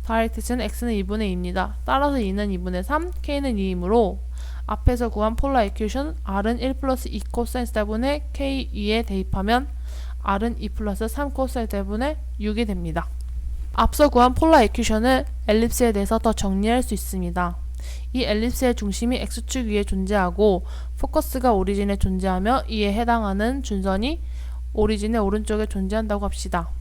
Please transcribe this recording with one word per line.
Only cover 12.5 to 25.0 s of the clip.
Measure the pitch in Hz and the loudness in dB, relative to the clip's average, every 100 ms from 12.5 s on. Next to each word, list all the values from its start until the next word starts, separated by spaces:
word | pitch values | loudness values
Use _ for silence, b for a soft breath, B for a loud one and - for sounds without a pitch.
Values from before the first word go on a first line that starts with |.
| 214 | -2
됩니다. | 220 185 170 160 165 - - - - - - | -2 -2 -2 -4 -4 -8 -6 -6 -6 -6 -4
앞서 | - 240 - 294 | 2 2 6 6
구한 | 247 247 | 8 6
폴라 | 254 320 320 | 6 6 8
이퀘이션을 | 208 - 226 220 240 262 - - - | 6 2 2 2 4 4 2 -4 2
엘립스에 | 214 233 - 240 | 4 4 4 2
대해서 | 202 196 226 | 2 2 2
더 | 226 | 2
정리할 | 208 202 190 208 247 | 2 0 2 2 2
수 | 247 | 0
있습니다. | 208 - 190 180 180 175 - - B B B B | -4 -4 -4 -2 0 -2 -2 -8 B B B B
이 | 254 | -2
엘립스의 | - 214 233 - 254 | 2 2 0 2 2
중심이 | 240 208 190 233 254 | 2 -2 -2 0 0
X축 | 202 - - 269 226 | -4 -6 -4 -4 0
위에 | 208 | 0
존재하고 | 196 190 190 208 180 180 208 180 B B B - | 0 0 2 2 2 4 4 4 B B B -4
포커스가 | 269 302 - 262 247 | 0 0 0 2 4
오리진에 | 202 190 202 202 | 4 2 2 0
존재하며 | 196 190 185 190 185 202 262 - | 2 2 2 0 2 2 2 0
이에 | 220 202 | 0 0
해당하는 | 202 240 233 208 190 220 277 | 2 2 2 0 0 0 0
준선이 | - 202 190 190 247 339 B B B B - | -2 -2 0 0 0 -2 B B B B -4
오리진의 | - 208 214 | 2 2 2